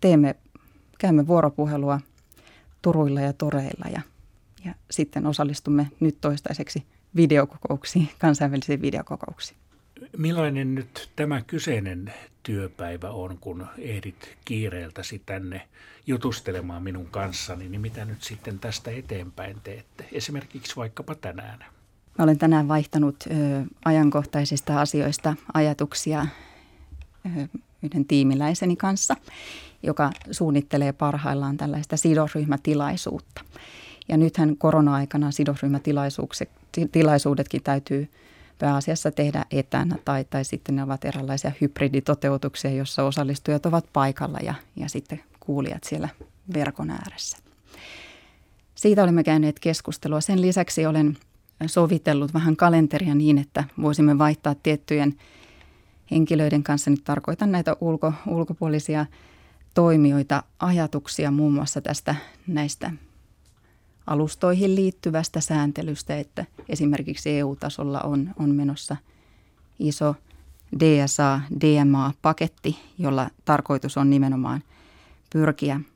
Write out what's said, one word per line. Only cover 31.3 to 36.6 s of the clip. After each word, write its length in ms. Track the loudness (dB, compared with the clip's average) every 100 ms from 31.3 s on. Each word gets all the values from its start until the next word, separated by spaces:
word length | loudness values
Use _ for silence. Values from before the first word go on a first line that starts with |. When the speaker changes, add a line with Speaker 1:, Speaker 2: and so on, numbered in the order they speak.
| -2 -2 -4
Speaker 1:
tällaista 400 | -4 -4 -4 0
sidosryhmätilaisuutta. 1500 | 2 4 2 -2 -2 -2 0 0 0 -4 -6 -8 -10 -20 -20 -20 -20 -20 -20 -20 0
Ja 80 | 4
nythän 400 | 4 4 2 4
korona-aikana 720 | 4 6 4 2 0 -2 -2
sidosryhmätilaisuukset-, 1200 | 0 -2 0 0 -2 0 -2 -2 -4 -8 -6 -10 _